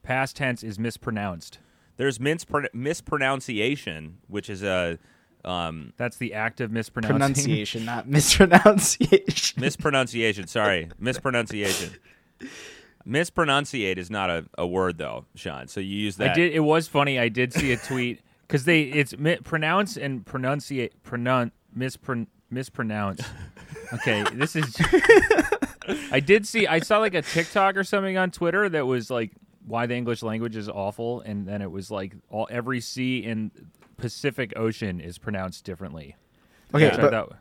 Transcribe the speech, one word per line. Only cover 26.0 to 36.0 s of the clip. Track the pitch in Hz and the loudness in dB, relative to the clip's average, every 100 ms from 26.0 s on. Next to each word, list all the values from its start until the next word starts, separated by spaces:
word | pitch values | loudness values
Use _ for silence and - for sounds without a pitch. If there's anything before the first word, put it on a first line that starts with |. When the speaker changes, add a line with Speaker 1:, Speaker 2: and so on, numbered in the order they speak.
| - | 0
Speaker 1:
I | 135 | 0
did | 143 214 208 | 6 4 4
see, | 226 185 | -2 2
I | 165 | 0
saw, | - 214 | 2 2
like, | 220 | 2
a | 170 | 0
TikTok | - 165 170 214 196 196 | -2 -2 0 2 2 2
or | |
something | 185 202 190 190 | 0 0 0 0
on | 185 | 0
Twitter | - 170 185 202 | 0 0 2 0
that | 160 131 | 0 0
was, | 127 107 | 0 0
like, | 123 110 - - _ - | -2 -4 -8 -20 _ -6
why | 117 120 | -4 -2
the | 123 | -2
English | 120 117 | -2 -4
language | 113 110 117 110 | -4 -4 -4 -6
is | 104 | -8
awful, | 101 98 - 117 123 | -4 -6 -4 -6 -6
and | 107 101 95 | -6 -6 -6
then | 101 | -6
it | 98 | -6
was, | 92 92 | -8 -8
like, | 104 95 98 _ | -8 -8 -12 _
all, | - 110 | -6 -4
every | 120 120 127 | -4 -4 -6
C | - 131 127 127 | -6 -4 -2 -2
in | 113 110 107 - - _ _ - | -4 -4 -6 -10 -20 _ _ -10
Pacific | 123 - 143 123 117 - | -10 -4 -6 -4 -6 -2
Ocean | 113 110 104 87 | -2 -2 -6 -6
is | 80 90 | -10 -10
pronounced | - 101 92 - | -6 -6 -6 -10
differently. | - 85 95 80 | -12 -12 -12 -12